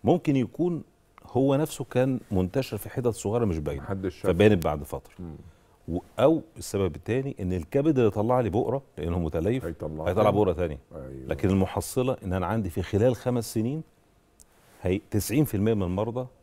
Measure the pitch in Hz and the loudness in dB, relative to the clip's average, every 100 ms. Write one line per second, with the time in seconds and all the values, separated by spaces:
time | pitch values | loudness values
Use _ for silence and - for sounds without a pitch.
0 | 104 170 165 139 117 - 175 165 - _ | 4 2 2 0 0 -2 -2 -2 -8 _
1 | _ - - 123 135 139 156 - - 123 | _ -20 -6 0 2 2 0 -6 -4 0
2 | 131 127 - 98 92 135 131 107 107 - | 2 0 -2 0 0 0 -4 -6 -8 -2
3 | 123 107 101 117 113 80 73 71 71 95 | -2 -2 -2 0 0 0 -2 -6 -6 -6
4 | 95 - 98 85 104 101 80 76 73 69 | -6 -4 0 8 8 8 2 -2 -6 -10
5 | - - 87 73 82 - _ _ - 85 | -10 -16 -14 -14 -18 -20 _ _ -6 -6
6 | - - 131 165 - - - 101 95 78 | -6 2 4 4 -2 -14 -6 -2 -2 -2
7 | - 120 135 - 92 90 78 139 147 139 | -4 -4 -4 -6 -4 -2 0 0 2 4
8 | 113 104 107 123 113 95 - 131 - - | 4 2 2 2 2 0 0 -4 -6 -8
9 | 80 87 82 82 87 127 107 80 80 78 | -4 -2 0 0 0 -2 -4 -8 -10 -6
10 | 82 90 104 98 101 82 87 73 _ 80 | -2 2 4 4 2 2 -2 -4 _ -16
11 | 67 67 65 76 101 98 92 - - - | -14 -14 -6 -2 2 2 2 -2 -4 -2
12 | 127 - 98 92 87 113 92 90 90 101 | -2 -4 -4 -4 -2 -2 -4 -6 -2 2
13 | 120 120 127 120 110 113 113 151 160 _ | 2 2 -2 -4 -4 -4 -2 -4 -10 _
14 | _ _ _ _ - _ _ - 95 95 | _ _ _ _ -20 _ _ -8 -2 -2
15 | - 107 - 117 151 101 104 110 90 92 | 0 -4 0 0 0 2 0 0 0 -2
16 | 110 117 127 _ | -4 -6 -10 _